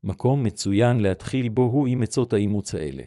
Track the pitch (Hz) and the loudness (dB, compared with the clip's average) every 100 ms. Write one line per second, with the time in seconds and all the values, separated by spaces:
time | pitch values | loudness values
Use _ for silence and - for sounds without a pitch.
0 | 104 92 123 139 113 - 95 98 120 123 | -6 -2 0 2 0 -2 0 2 4 4
1 | 101 92 - 131 120 110 127 131 135 123 | 2 0 -4 -4 -2 2 2 2 0 0
2 | 113 - 120 107 104 104 95 101 76 67 | 0 0 0 0 0 -2 -4 -6 -6 -8